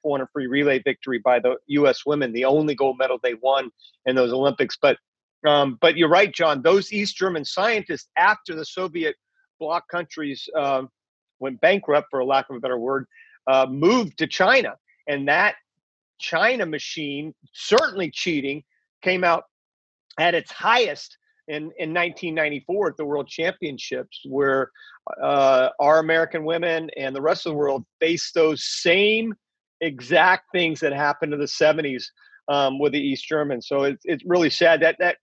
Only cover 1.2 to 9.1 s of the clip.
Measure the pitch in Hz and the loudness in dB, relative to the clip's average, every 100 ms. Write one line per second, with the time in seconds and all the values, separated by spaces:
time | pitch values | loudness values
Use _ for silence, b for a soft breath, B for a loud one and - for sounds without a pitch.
1.2 | 127 123 123 131 - 143 143 123 143 147 | 2 2 2 -2 -2 2 4 2 -2 -2
2.2 | 127 120 131 151 151 135 135 127 131 123 | -2 -2 2 2 0 0 -2 0 -2 -2
3.2 | 127 113 131 135 123 - b b 131 131 | -4 -2 0 0 -2 -12 b b -2 2
4.2 | 120 131 139 - 117 - 143 120 _ _ | 2 2 0 0 -4 2 2 2 _ _
5.2 | _ _ 151 147 139 117 170 160 156 175 | _ _ 2 4 2 2 2 4 4 4
6.2 | 202 - 160 139 165 196 - 208 202 - | 4 2 0 2 4 2 2 -4 -6 -2
7.2 | 190 165 135 180 220 220 180 151 - 160 | -2 -2 -6 -2 0 -2 -4 -10 -4 2
8.2 | 190 208 - 160 151 185 185 165 156 | 2 2 -4 -12 -10 -8 -6 -4 -4